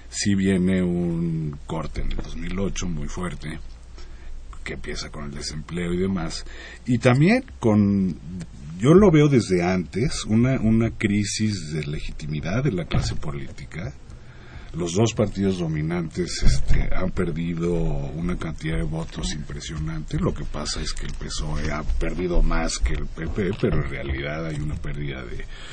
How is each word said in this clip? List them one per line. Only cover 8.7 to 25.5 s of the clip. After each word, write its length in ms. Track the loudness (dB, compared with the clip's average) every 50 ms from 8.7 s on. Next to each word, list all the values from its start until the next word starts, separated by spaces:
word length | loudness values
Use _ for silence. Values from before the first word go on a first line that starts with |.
| -6 2
yo 160 | 6 8 8
lo 160 | 10 10 8
veo 180 | 8 8 8 8
desde 340 | 6 4 4 4 2 2
antes, 600 | 2 2 2 0 0 -2 -2 -2 0 0 0 -2 0
una, 340 | 2 2 2 4 2 2 2
una 300 | 2 4 4 4 4 2
crisis 840 | 0 0 0 2 2 2 0 0 -2 -2 -2 -2 -2 -4 -6 -6 -6
de 100 | -6 -4
legitimidad 800 | -4 -4 -4 -4 -6 -6 -8 -8 -6 -6 -4 -4 -2 -2 0 0
de 80 | 0
la 140 | 0 -2 -2
clase 280 | 0 0 0 0 0 0
política. 800 | -2 -2 -2 -4 -6 -8 -10 -10 -12 -12 -12 -10 -10 -10 -10 -12 -14 -16 -18 -18 -18 -18 -18 -18 -18 -18 -18 -16 -16 -14 -10
Los 200 | -8 -6 -4 -2 2
dos 180 | 2 2 2 2
partidos 440 | 0 -2 0 0 0 0 0 0 0
dominantes, 840 | -2 -2 -2 -2 -2 -2 -2 -4 -4 -4 -4 -4 -4 -4 2 6 8
este, 440 | 8 8 8 8 8 8 8 8 6 6
han 160 | 4 4 2
perdido 640 | 0 0 -2 -2 -2 -2 -2 -2 -2 -2 0 0 0
una 640 | 2 2 0 0 0 -2 -4 -6 -4 -4 -4 -4 -4
cantidad 380 | -4 -6 -8 -6 -4 -4 -2
de 80 | -2 -2
votos 500 | -2 -2 -4 -6 -6 -6 -6 -4 -4 -4
impresionante. 800 | -4 -6 -8 -8 -10 -10 -8 -6 -6 -6 -6 -6 -6 -6 -6 -4 -2
Lo 140 | 0 0
que 120 | -2 -2 -4
pasa 360 | -6 -6 -6 -6 -6 -4 -4
es 120 | -4 -4 -4
que 120 | -4 -4
el 60 | -4
pesoe 600 | -4 -6 -6 -6 -4 -4 -4 -2 -2 -2 -2 -2
ha 100 | -2 -2
perdido 580 | 0 0 0 0 0 0 0 -2 0 2 6 6
más 380 | 6 6 6 4 2 0 0 0
que 160 | 0 2 2
el 100 | 0 -2
P 200 | -4 -6 -6 -6
P, 240 | -4 -2 -2 0 0 0 0
pero 220 | 0 2 2 2 0
en 60 | -2
realidad 560 | -4 -6 -6 -4 -4 -4 -4 -6 -6 -6 -6
hay 140 | -6 -6 -4
una 160 | -4 -4 -6
pérdida 480 | -4 -4 -4 -4 -4 -4 -6 -6 -8 -8
de, 200 | -8 -8 -8 -8 -8